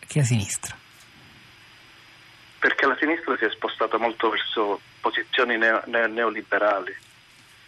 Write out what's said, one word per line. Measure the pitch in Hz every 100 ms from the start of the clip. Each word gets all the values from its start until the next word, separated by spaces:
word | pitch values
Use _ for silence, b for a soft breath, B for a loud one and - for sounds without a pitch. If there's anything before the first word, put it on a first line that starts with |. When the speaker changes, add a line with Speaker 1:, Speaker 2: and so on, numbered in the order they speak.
| -
Speaker 1:
che | 151
a |
sinistra? | 123 117 98 - - - - - - - - - - - - - - - - - - - - -
Speaker 2:
Perché | - - 139
la | 127
sinistra | 151 170 147 117
si |
è | 110
spostata | - 107 - 110 110
molto | 117 110 113
verso | 110 - 120 104 95 - -
posizioni | 117 - - 139 120 113
neo-, | 113 110 -
ne-, | 120 113
neoliberali. | 113 113 107 98 98 104 98 87 - - - - - - -